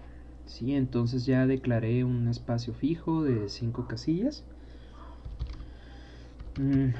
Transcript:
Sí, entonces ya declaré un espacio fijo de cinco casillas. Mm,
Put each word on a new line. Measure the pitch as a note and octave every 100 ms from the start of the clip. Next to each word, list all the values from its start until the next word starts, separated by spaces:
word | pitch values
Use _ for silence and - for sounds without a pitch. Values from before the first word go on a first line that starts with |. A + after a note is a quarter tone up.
| - - - - -
Sí, | - A#2+
entonces | C#3+ B2+ A#2+ A#2+ B2+ B2
ya | B2+ C3
declaré | C3 B2+ A2+ A2 B2
un | B2+ B2 A#2
espacio | A#2 - A#2 A#2
fijo | A2+ C#3 E3 E3+ D#3+
de | D3 A2+ G2+
cinco | - A#2 A#2+ A#2+
casillas. | A#2 - E3+ C4 - - - - - - - - - - - - - - - - - - - - - - -
Mm, | C#3 C3+ C3 A#2+